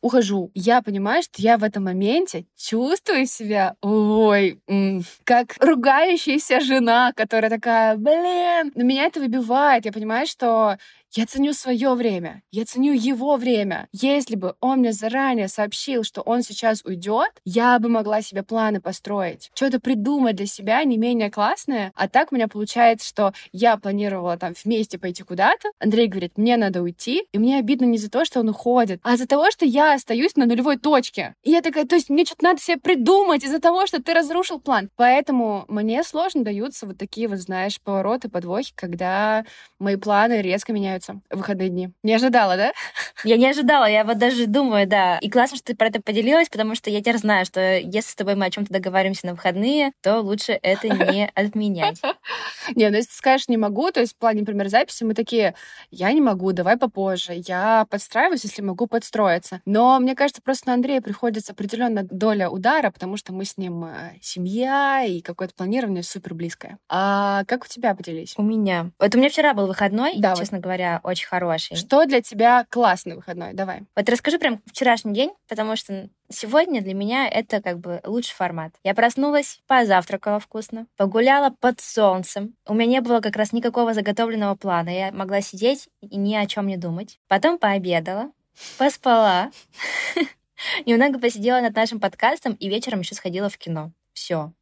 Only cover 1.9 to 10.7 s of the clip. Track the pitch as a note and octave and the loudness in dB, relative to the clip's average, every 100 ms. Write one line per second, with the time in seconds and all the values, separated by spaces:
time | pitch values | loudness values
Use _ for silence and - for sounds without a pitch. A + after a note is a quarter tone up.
1.9 | F#3 G3 C#4+ F#4 E3+ F3 _ - A3 B3+ | -2 0 0 -2 -6 -12 _ -6 -2 0
2.9 | F#4 - D#4+ C4 - G#3+ G#3 F#3+ - G3+ | -2 0 0 0 -4 -4 0 0 -2 0
3.9 | G#3+ G#3+ G#3+ G#3+ G3+ G3 - - G3 G3 | 2 4 4 4 4 2 -2 -4 0 0
4.9 | F#3+ F3 - - A#3+ B3 - E4+ D4+ B3 | -2 -6 -10 2 2 2 2 4 4 4
5.9 | C4+ F4 F4 - C#4+ - B3+ C4+ C4 A#3 | 4 4 2 0 -2 2 2 4 2 4
6.9 | A#3 B3 - A3 A3+ A3 A3 A#3 A3+ A3 | 4 4 0 -2 0 0 -2 0 2 4
7.9 | A3 A3+ D#4+ F4+ F4+ F4 F4 D#4 B3+ B3 | 2 2 2 2 0 0 0 -2 0 0
8.9 | C4+ D#4 E4 C4+ B3 A3+ B3+ D4 B3+ G#3+ | 2 0 -2 -2 -2 0 2 4 4 0
9.9 | G#3 G#3+ A3+ D#4 - B3 A3+ A3 | -8 -4 -2 -4 -2 0 2 2